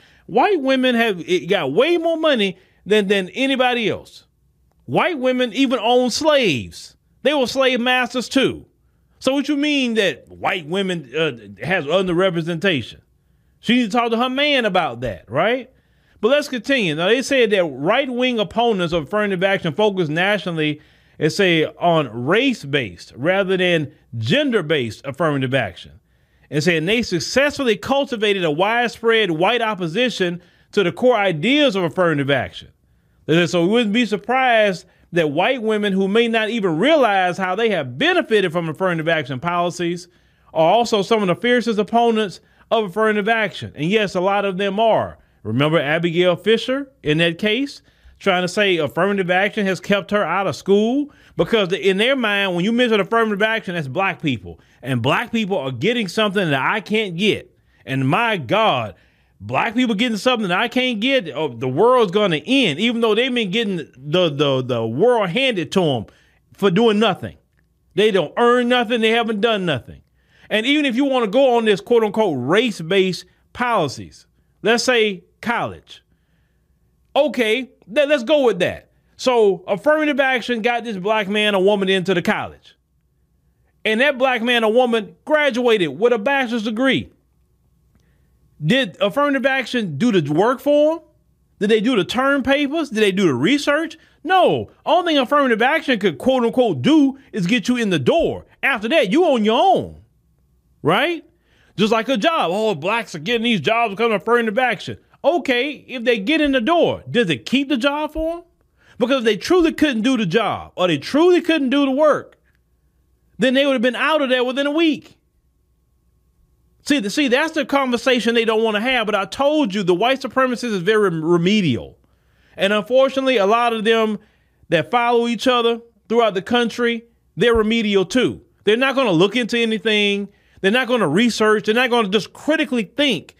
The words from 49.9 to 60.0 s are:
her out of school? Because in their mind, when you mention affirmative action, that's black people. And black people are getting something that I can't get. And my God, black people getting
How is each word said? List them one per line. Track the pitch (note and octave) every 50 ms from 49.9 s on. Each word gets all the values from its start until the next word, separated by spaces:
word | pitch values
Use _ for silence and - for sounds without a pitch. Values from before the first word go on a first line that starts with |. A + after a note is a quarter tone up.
| G3+ G3 F#3 -
her | G3+ G#3 F#3
out | D#3 F3 G3 G3
of | E3+ C#3
school? | - - F#3 G3 G#3 G#3+ A3+ B3+ C#4+ C#4+ C#4+ - _ _ - _
Because | - E3+ - A3+ A3 G3 E3 F#3+
in | D3+ D3+ G3 F#3
their | F#3+ A3 B3+ C#4
mind, | C4 A#3 G#3 G3+ G3+ G3+ F#3+ F3
when | F3 F3
you | A3
mention | A#3 A#3+ B3+ A#3 G#3+ G3+
affirmative | F3+ - A#3 A#3 A3+ A3 G#3 F#3+
action, | G#3+ A3 A3+ G#3+ - G3 F3
that's | E3+ C#3+
black | C3 B2+ F3+ G3 F#3+ D#3+ -
people. | - D3 B2 G2 F#2 F2 E2 - _ _ _ _ -
And | B2+ C3 A#2+
black | A2+ C#3 E3+ G#3 A#3+ -
people | A3+ A3+ G#3+ F3 G3
are | E3+ C3+ C3+
getting | B2+ A2 D3 A3 B3 A#3+ G#3
something | E3+ - A3 G#3+ G#3 F3+ G#3 F#3 D#3
that | C#3 C3
I | C#3 D#3+ G3 A3
can't | - - G#3 A3 A3 F#3+ E3
get. | E3+ G#3+ G3+ C3 F2 - - _ _ _ _ _ _ _
And | - C3+ C3+ C3
my | C3+ E3+ G#3+ A#3+ A3+ G#3+
God, | F3 B2+ G#2+ F3 G#3+ A3+ G3 D3+ B2 A2+ G2+ F2 _ _ _ _ _ _ _ _ _
black | G2 G#2+ B2+ C#3+ F#3+ A3+ G#3
people | B3 B3+ A#3 A3+
getting | F#3